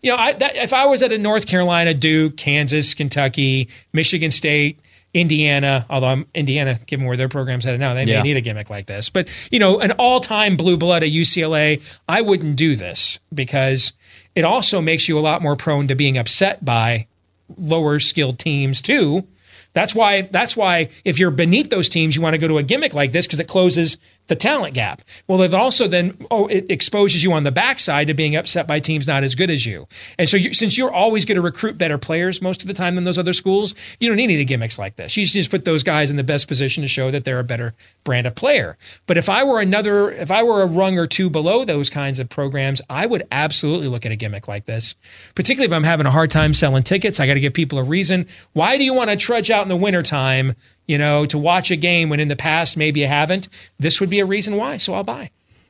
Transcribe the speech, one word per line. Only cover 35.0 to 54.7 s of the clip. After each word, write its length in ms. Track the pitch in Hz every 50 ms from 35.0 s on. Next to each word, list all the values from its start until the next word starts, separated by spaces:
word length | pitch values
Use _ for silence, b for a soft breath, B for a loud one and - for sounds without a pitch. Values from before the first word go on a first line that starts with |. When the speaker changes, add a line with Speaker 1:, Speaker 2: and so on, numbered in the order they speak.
| 82 76 - 208
Speaker 1:
You 80 | 202
just 240 | 170 - 202 175 -
put 160 | - 180 -
those 160 | 175 160 156 127
guys 280 | 185 156 151 151 135
in 60 | 147
the 80 | 143 135
best 240 | 127 151 143 - -
position 320 | 151 123 139 131 - -
to 80 | 143 131
show 220 | - - 131 131
that 160 | 135 143 123
they're 140 | 135 127 123
a 40 | 123
better 300 | 120 123 117 120 117 113 b b b b b _
brand 220 | 147 127 123 120
of 80 | 123 113
player. 440 | - - 262 294 220 113 80 76 B B B B B B
But 120 | - 180 170
if 100 | - -
I 160 | 190 226 269
were 160 | 277 254 220
another, 500 | 208 185 190 208 208 208 202 202 202 202
if 200 | - - 175 147
I 120 | 185 214 233
were 200 | 240 226 202 190
a 40 |
rung 300 | 180 160 175 190 190 190
or 100 | 180 165
two 220 | 151 - - 190 185
below 380 | 147 160 151 170 208 247 262
those 240 | 220 160 147 143 -
kinds 280 | - 147 139 139 135 127
of 100 | 127 120
programs, 500 | - - 143 139 135 143 135 135 139 135 - -
I 160 | 131 139 196
would 220 | 233 240 180 - -
absolutely 580 | 120 139 151 156 147 - - 147 156 180 147 135
look 180 | 123 117 -
at 60 | 113 110
a 40 |
gimmick 320 | 107 113 107 101 101 - -
like 160 | 101 104 -
this, 320 | - 113 113 113 - - B B B B B B B B
particularly 360 | - 185 - 262 262 269 214
if 60 | 170
I'm 80 | 160 151
having 220 | 165 170 151 147
a 40 | 139
hard 200 | 131 156 165 156
time 240 | - 156 156 151 151
selling 280 | - - 143 131 135 127
tickets. 380 | - 190 196 185 208 - -
I 60 | 139
gotta 140 | 131 139 139
give 120 | 135 143 -
people 260 | - 165 131 147 139
a 60 | 127
reason. 420 | 131 160 190 196 165 185 185 180 185 B B B B _
Why 240 | 156 165 208 262 277
do 60 | 277
you 100 | 262 262
wanna 220 | 254 240 214 208
trudge 340 | 208 - - 240 233 214 -
out 120 | 226 208 196
in 60 | 190
the 80 | 185
wintertime, 800 | 175 190 208 185 180 160 - 151 143 131 135 131 131 131 135 120 b b b b b _
you 120 | - 147 143
know, 280 | 147 147 147 147 151
to 120 | 147 - 151
watch 320 | 147 170 175 185 180 -
a 60 | 180
game 320 | 156 151 175 175 170 165 156
when 120 | 151 147
in 80 | 151 147
the 80 | 143
past 400 | - - 165 156 165 170 156 -
maybe 240 | 160 151 156 147 147
you 80 | 143 131
haven't? 400 | 143 147 151 156 185 196 185 B B B B B B -
This 220 | 135 160 151 -
would 100 | 196 185
be 100 | 190 202
a 60 | 196
reason 300 | 185 196 214 190 208 208
why, 200 | 202 226 269